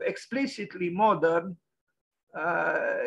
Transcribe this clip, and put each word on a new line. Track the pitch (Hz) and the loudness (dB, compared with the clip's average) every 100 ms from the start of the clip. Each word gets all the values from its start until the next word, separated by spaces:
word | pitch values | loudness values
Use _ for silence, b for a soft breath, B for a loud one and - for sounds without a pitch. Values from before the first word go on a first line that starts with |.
explicitly | - - - 254 269 - 202 185 175 | -4 -4 -4 -2 -2 -4 -10 -4 -4
modern, | 180 220 170 165 170 185 175 _ _ _ _ _ _ _ 165 | 2 4 4 4 2 0 -10 _ _ _ _ _ _ _ -6
uh, | 165 170 165 165 - - | -2 0 0 0 0 -2